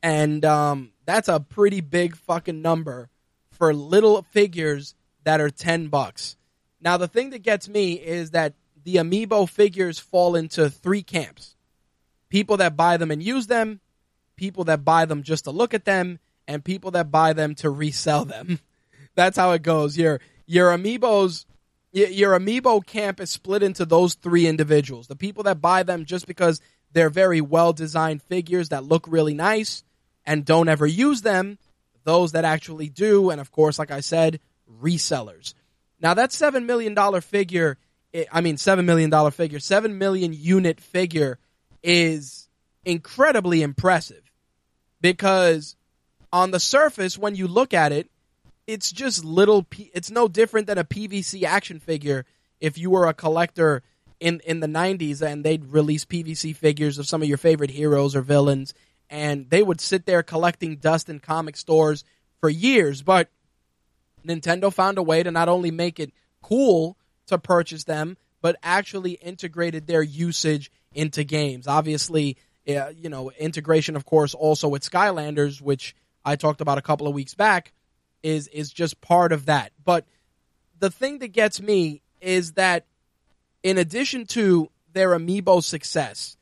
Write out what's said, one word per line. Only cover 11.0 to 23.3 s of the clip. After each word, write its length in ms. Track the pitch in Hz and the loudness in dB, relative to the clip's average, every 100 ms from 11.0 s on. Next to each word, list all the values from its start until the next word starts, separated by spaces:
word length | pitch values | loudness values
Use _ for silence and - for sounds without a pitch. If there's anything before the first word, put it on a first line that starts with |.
camps. 540 | 185 170 135 - - _ _ _ _ _ _ _ _ | -2 -8 -8 -14 -20 _ _ _ _ _ _ _ _
People 300 | 202 208 208 | -2 0 2
that 180 | 180 151 | 2 2
buy 220 | 170 170 | 2 2
them 120 | 165 | 0
and 120 | 151 | -4
use 240 | 175 262 208 | -4 -6 -2
them, 340 | 240 220 208 _ _ _ _ _ _ | -2 -2 -6 _ _ _ _ _ _
people 280 | 190 190 | -10 -6
that 200 | 165 156 | -2 0
buy 220 | 143 165 160 | 4 2 2
them 160 | 151 | -2
just 220 | 139 156 | -6 -6
to 60 | - | -6
look 240 | 151 233 | -4 -2
at 120 | 226 - | -2 -2
them, 320 | 190 180 175 _ _ - | -2 -2 -8 _ _ -12
and 180 | 147 | -10
people 280 | 143 190 185 | -8 -8 -4
that 180 | 180 160 | -2 0
buy 220 | 156 160 | 2 4
them 220 | 156 151 151 | 2 -2 -2
to 140 | 156 | -6
resell 540 | 139 151 139 - 147 | -4 -6 -4 -2 -2
them. 360 | 127 110 170 175 _ _ _ | -2 -10 -8 -8 _ _ _
<laughs> 280 | _ 143 | _ -12
That's 240 | - 180 190 | 0 2 4
how 140 | 185 | 2
it 100 | 170 | 2
goes. 340 | 160 160 147 147 | 0 0 0 2
Your, 240 | 165 139 _ _ | 2 2 _ _
your 260 | _ 170 180 | _ 4 6
Amiibos, 760 | 175 190 240 233 208 190 160 - _ _ _ _ | 4 -2 -2 2 4 2 -2 -18 _ _ _ _
y-, 120 | 185 | 0
your 340 | 196 190 202 185 | 0 4 4 4
Amiibo 460 | 190 240 254 220 190 | 2 0 2 2 0
camp 340 | 220 208 190 | -6 -6 -6
is 100 | 185 | -8